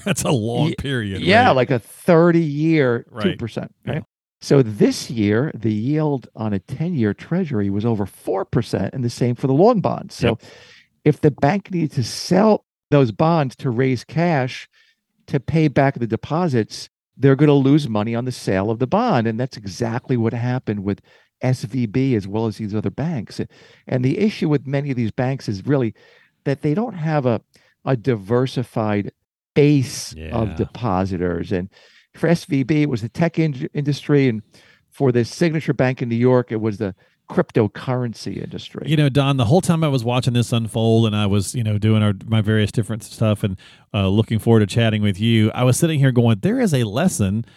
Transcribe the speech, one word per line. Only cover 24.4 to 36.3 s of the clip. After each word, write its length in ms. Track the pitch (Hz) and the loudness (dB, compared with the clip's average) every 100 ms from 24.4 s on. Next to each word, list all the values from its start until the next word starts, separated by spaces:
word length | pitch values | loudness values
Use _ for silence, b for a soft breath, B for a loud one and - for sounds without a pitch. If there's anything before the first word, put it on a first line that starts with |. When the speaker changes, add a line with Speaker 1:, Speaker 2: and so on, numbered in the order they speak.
| 165 | 0
Speaker 2:
with 180 | 143 135 | -2 -2
many 240 | 139 143 | -4 -4
of 60 | 123 | -2
these 140 | 110 | -2
banks 380 | - 127 135 - | -2 -2 -4 -6
is 180 | 98 92 | -6 -2
really 280 | 139 117 - b b b b | 0 0 -6 b b b b
that 180 | 143 135 | -4 -2
they 100 | 151 | -2
don't 200 | 165 240 | -2 -4
have 320 | 180 156 151 123 | -6 -2 0 0
a, 160 | 110 - _ b b | 0 -4 _ b b
a 100 | 127 127 | -2 -2
diversified 1160 | 135 110 95 120 131 135 120 117 107 104 98 - _ _ _ | 0 -4 0 0 0 -4 -6 -4 -2 -2 -2 -10 _ _ _
base 580 | 156 147 147 120 - - 78 80 | 2 4 4 0 -6 -12 -12 -8
of 160 | 117 110 | -4 -4
Speaker 1:
Yeah. 60 | |
Speaker 2:
depositors. 960 | 80 - - 120 92 95 90 90 85 87 | -4 -6 -6 -2 -2 -2 -2 -4 -4 -4
And 160 | 92 95 b b b b | -4 -6 b b b b
for 120 | - 165 | -2 0
S 200 | 170 - | 0 0
V 160 | 139 | -2
B, 180 | 127 151 | 0 0
it 60 | 147 | 0
was 140 | 120 | -2
the 60 | 117 | -6
tech 280 | - 165 - | -2 -2 0
in-, 300 | 160 135 151 | -2 -2 -8
industry. 540 | 151 143 139 - 147 131 | -6 -4 -4 2 2 4
And 140 | 110 - b b b b | 0 -6 b b b b
for 220 | - 135 | -2 0
the 120 | 120 113 | 2 0
Signature 480 | - 175 156 - | 0 0 0 -2
Bank 260 | 127 127 131 | 0 0 0
in 80 | 123 | -2
New 80 | 117 | 2
York, 340 | 123 | 4